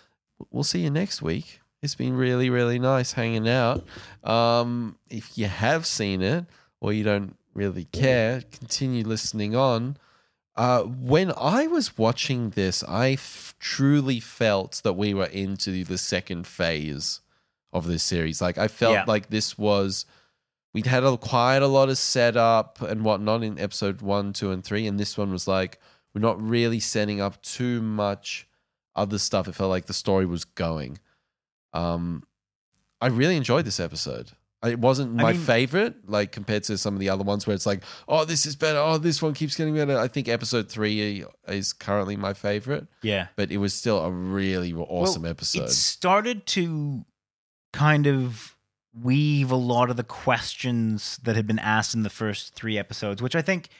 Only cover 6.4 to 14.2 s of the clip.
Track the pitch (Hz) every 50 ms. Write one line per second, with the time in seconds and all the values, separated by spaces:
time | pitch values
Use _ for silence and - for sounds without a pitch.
6.4 | 175 - - _ _ _ _ - - 101 104 107 104 107 104 101 101 95 - _
7.4 | _ _ - - 101 98 90 95 82 - - - 135 131 127 120 110 113 127 127
8.4 | - - - - 123 - - - 139 131 127 120 107 110 110 107 - - - 110
9.4 | 104 104 110 123 135 131 120 113 120 131 143 - _ _ _ _ _ _ _ _
10.4 | _ _ - - 120 123 127 120 101 107 123 127 123 123 143 170 190 180 - -
11.4 | 120 147 196 254 302 320 349 320 226 - - - 110 113 127 - - - 135 123
12.4 | 120 107 - 104 95 92 87 - - - 80 107 123 131 135 131 - - - -
13.4 | - - - - - - - - 135 139 147 147 135 131 127 113